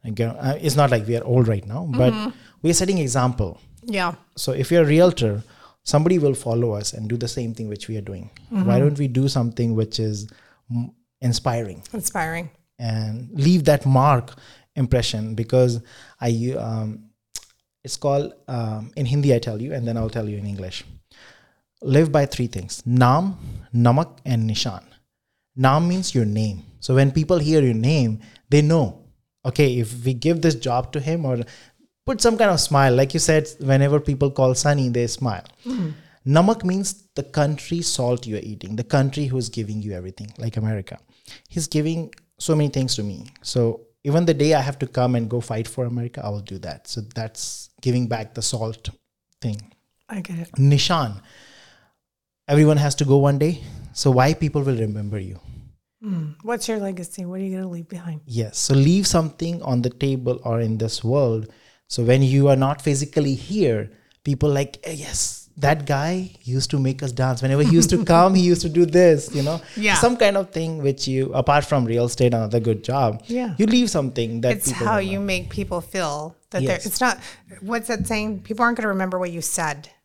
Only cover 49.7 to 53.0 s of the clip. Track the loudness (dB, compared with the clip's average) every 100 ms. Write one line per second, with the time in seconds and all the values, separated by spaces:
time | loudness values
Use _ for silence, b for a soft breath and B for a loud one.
49.7 | _ _ _ _ -12 -8 -10 -8 0 4
50.7 | 4 2 0 -2 -6 b b b b b
51.7 | b b b _ _ _ _ 0 4 6
52.7 | 6 2 0